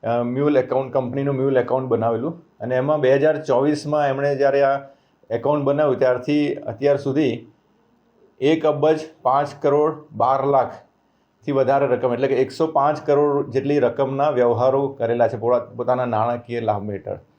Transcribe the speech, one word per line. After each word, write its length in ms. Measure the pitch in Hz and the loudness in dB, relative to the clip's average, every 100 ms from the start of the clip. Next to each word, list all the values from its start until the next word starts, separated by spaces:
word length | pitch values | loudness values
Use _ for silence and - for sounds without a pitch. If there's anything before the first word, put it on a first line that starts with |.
અ, 200 | 113 120 | -2 -2
મ્યુલ 340 | 120 127 147 147 | -2 0 2 2
એકાઉન્ટ, 360 | 123 123 135 | 0 -2 -2
કંપનીનું 420 | 139 120 135 139 135 | -4 -4 -4 -2 -2
મ્યુલ 220 | 135 131 | 0 0
એકાઉન્ટ 300 | 123 131 131 | 0 -2 0
બનાવેલું 580 | 113 110 113 139 170 _ _ | -2 0 -2 -4 -8 _ _
અને 160 | 117 127 | -4 -2
એમાં 240 | 135 151 | 0 0
બે 160 | 131 139 | 4 4
હજાર 260 | 151 147 | 2 0
ચોવીસમાં 680 | - 123 143 147 147 151 143 | 0 2 2 -2 -2 -2 0
એમણે 280 | 135 143 139 | 0 -2 0
જ્યારે 280 | 139 139 | 2 2
આ 160 | 135 139 139 - _ _ _ | 2 0 -6 -20 _ _ _
એકાઉન્ટ 340 | 120 135 147 | -4 -2 0
બનાવ્યું, 360 | 139 143 151 127 | 0 0 0 2
ત્યારથી 560 | 131 123 135 147 147 - | 0 0 -2 -2 -2 -4
અત્યાર 420 | - 110 139 139 | -8 -2 0 0
સુધી 500 | 139 135 143 - - _ _ _ _ _ _ _ _ _ | 0 0 0 -2 -12 _ _ _ _ _ _ _ _ _
એક 240 | 139 160 156 | 0 2 0
અબજ 340 | 147 151 156 - - | 0 0 0 -4 -6
પાંચ 260 | 127 139 143 - | -2 0 -2 -2
કરોડ 320 | 147 147 151 147 - | 0 2 0 -2 -14
બાર 340 | 110 117 135 135 | -2 0 0 2
લાખથી 1040 | 139 113 - _ _ _ _ _ _ - | 0 0 -6 _ _ _ _ _ _ -4
વધારે 360 | 139 127 139 135 | 2 4 4 2
રકમ, 260 | 120 127 | 2 0
એટલે 140 | 120 131 | 0 0
કે 80 | 131 | 2
એકસો 320 | 131 - 160 | 0 0 0
પાંચ 340 | 156 143 147 - | 2 2 0 2
કરોડ 440 | 143 147 143 139 | 2 4 0 -2
જેટલી 300 | 131 135 147 | -4 0 2
રકમના 500 | 123 117 131 135 147 | 2 0 -2 0 0
વ્યવહારો 580 | 123 120 113 127 135 139 | 2 2 4 2 2 -2
કરેલા 400 | 139 117 120 117 | -2 -2 0 0
છે 100 | 117 | 0
પોતા-, 380 | 117 123 - 117 | 0 0 -2 -8
પોતાના 300 | 123 123 123 | -2 -2 0
નાણાકીય 540 | 110 113 120 120 117 | -2 -2 -4 -6 -6
લાભ 320 | 110 104 104 | -2 -2 -4
હેઠળ. 280 | 98 98 95 _ | -8 -10 -12 _